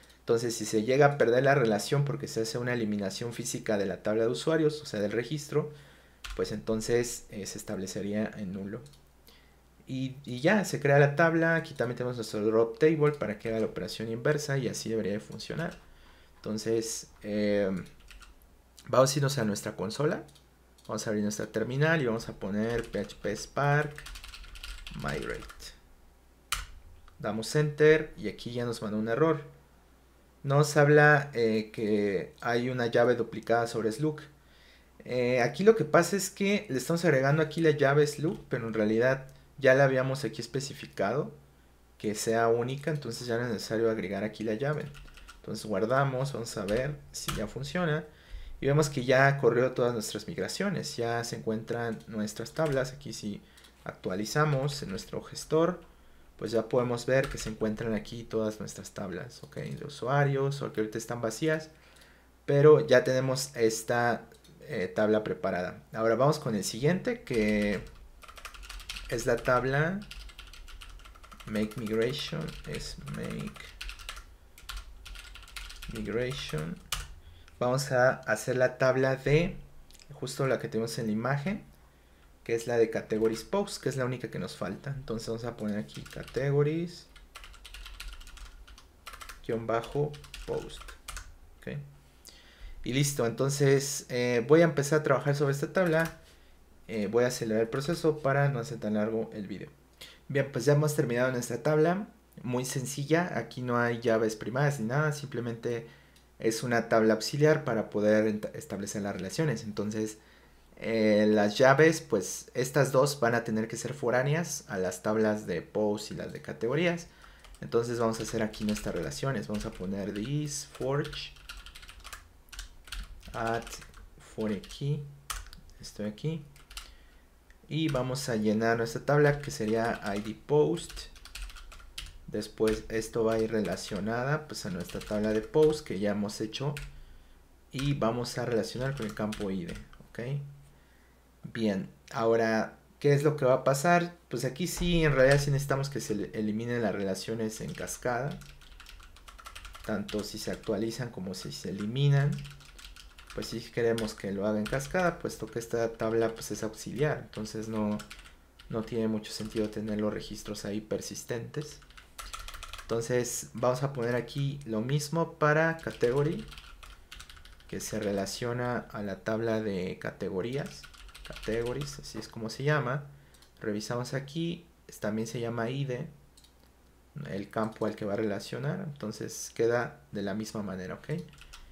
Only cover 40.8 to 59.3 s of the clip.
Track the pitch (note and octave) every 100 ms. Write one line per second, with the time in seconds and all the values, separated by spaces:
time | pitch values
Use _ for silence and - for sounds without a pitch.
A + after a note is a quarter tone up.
40.8 | - - G2 C3+ - - - _ _ _
41.8 | _ - A2 G2+ A#2 A2+ A#2 A#2 B2 C#3
42.8 | D#3+ D3 A#2 - B2 A#2 B2 A2 - A2+
43.8 | A2+ A2 F#2 G2 G#2+ - G#2+ A2 C3+ D3+
44.8 | - - - - - - - G#2+ G#2+ F#2+
45.8 | G#2+ C3 C#3 B2+ C#3 A2+ A#2 A2 G2 A2+
46.8 | C#3 D3 - - - - G#2 B2+ C#3 F3+
47.8 | E3+ D#3 D#3 - - - - - C3+ C#3+
48.8 | D3 C3 B2 B2+ C#3 C#3 B2 A#2 B2+ B2+
49.8 | A#2+ A#2+ G#2+ G#2 - F2 F#2+ - G3+ E3
50.8 | - - A#2 A#2 A#2 A#2 A2+ A2 A2+ A#2
51.8 | A#2 G#2+ - A2 G#2+ - A2+ - D#3+ C3+
52.8 | B2 - A#2 A2+ G#2+ - - - - _
53.8 | - - G2 F#2+ G#2 D3+ D#3 C3+ C#3+ -
54.8 | - F#2+ - - - - - D#3 E3+ F3
55.8 | - - - - - - G#2 A2+ - C3
56.8 | A#2+ A#2+ - C3 C3 - - G#2+ A2 G#2+
57.8 | A#2 G#2 G#2 A#2 A2+ A2 G#2+ G#2+ G#2 -
58.8 | F#2+ - G2 F2+ B2